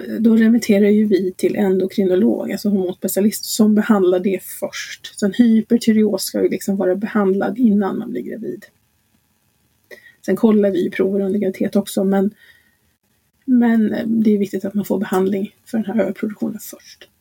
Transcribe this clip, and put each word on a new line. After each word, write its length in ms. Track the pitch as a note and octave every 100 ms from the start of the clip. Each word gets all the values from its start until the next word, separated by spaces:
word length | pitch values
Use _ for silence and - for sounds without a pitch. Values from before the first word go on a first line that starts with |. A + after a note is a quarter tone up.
| - A3
då 160 | A3+ A3+
remitterar 520 | A3 A#3 A3 G3+ G#3
ju 160 | G#3+
vi 280 | G#3+ F#3 F#3 -
till 200 | F3+ -
endokrinolog, 960 | G3+ F#3 F#3+ - F#3+ F3+ A#3 - -
alltså 160 | G#3 G#3
hormonspecialist, 760 | G3 F3+ - F3+ - G#3 -
som 300 | - - G#3+
behandlar 460 | G#3+ G#3 G#3 F3+ F#3
det 220 | F#3+ F#3
först. 760 | - - F#3+ - - - - -
Så 80 | G3+
en 60 |
hypertyreos 920 | F#3+ A#3 A3+ - A#3 - G#3+ G#3 -
ska 200 | - G#3
ju 60 | F#3
liksom 280 | F#3+ - G3
vara 180 | F#3 F#3+
behandlad 640 | G#3+ G#3+ G3 G3 G3+ G#3
innan 400 | A#3 G3+ F#3+ -
man 120 | -
blir 120 | -
gravid. 420 | - - - - - _ _ _ _ _ _ _ _ _ _ _ _ - - _ -
Sen 100 | F#3+
kollar 340 | A3+ G#3+ G3+
vi 200 | F3+ G3
prover 300 | - F#3+ G3
under 180 | G3 G#3
graviditet 380 | F#3+ - G3 G3+
också, 280 | G3 -
men, 260 | G3 G3 G3 - _ _ _ _ _ _ _ _ _ _
men, 480 | - B3 A#3 A3+ G#3
eh, 140 | G#3+ A3+
det 240 | A3+ A3
är 80 | G#3
viktigt 260 | G3 F#3+
att 100 | G3
man 100 | G3+
får 140 | F3+ F#3+
behandling 560 | G3 F#3 F#3+ G3+ G#3 _
för 140 | - A3+
den 80 | G#3
här 160 | A3
överproduktionen 560 | F#3+ G3+ G#3+ G#3 G#3+ G#3+
först. 500 | - - - - - _